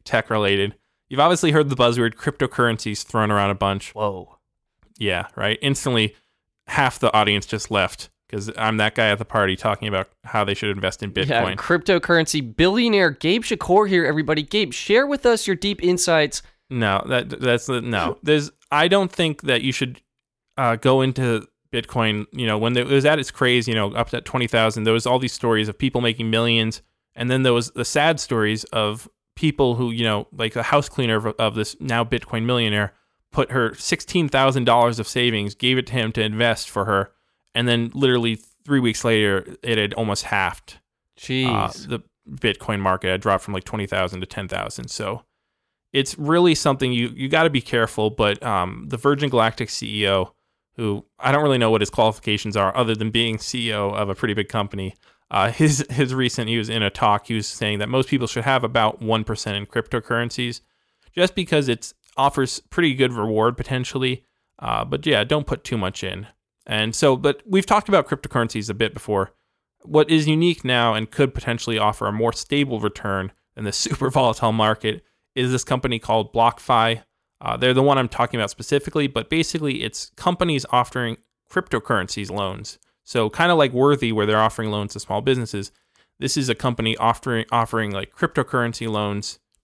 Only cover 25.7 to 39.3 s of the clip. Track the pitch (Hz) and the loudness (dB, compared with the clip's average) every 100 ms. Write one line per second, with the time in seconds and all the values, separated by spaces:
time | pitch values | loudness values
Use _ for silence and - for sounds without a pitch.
25.7 | 101 135 123 120 120 113 110 117 117 110 | -2 -2 0 -2 -2 0 0 2 2 0
26.7 | - _ _ _ - 120 131 131 120 117 | -4 _ _ _ -6 -2 2 4 2 0
27.7 | 127 117 147 156 160 - 117 107 107 - | -6 -2 2 2 2 -2 0 0 0 -4
28.7 | 113 107 110 - _ _ - 156 143 131 | -2 -2 -4 -12 _ _ -2 0 2 2
29.7 | 120 120 117 113 104 - 135 110 120 113 | 2 -2 0 0 0 -4 -6 -4 -4 0
30.7 | 147 139 - 120 110 110 - 110 107 107 | 0 0 -2 0 0 -2 -2 -2 0 -4
31.7 | - 135 117 113 120 - 113 117 123 110 | -6 -4 -2 0 -4 -4 -4 -2 0 0
32.7 | 104 101 _ _ _ _ - - 127 147 | 0 -2 _ _ _ _ -2 0 0 -2
33.7 | - - 165 - 180 147 135 135 131 120 | -2 -4 -4 -2 -2 0 2 2 2 4
34.7 | 120 120 113 107 127 120 110 104 - 123 | 6 4 2 -4 0 0 0 -4 -2 0
35.7 | 127 - 127 110 117 107 107 120 107 - | 0 -2 -2 -2 -2 -2 2 0 0 -4
36.7 | 104 98 98 98 _ _ _ _ - 120 | -4 0 0 0 _ _ _ _ -2 0
37.7 | 117 117 139 135 123 117 110 - _ - | 0 0 0 2 2 0 -4 -10 _ -2
38.7 | 139 120 110 120 110 104 | 0 2 0 2 2 2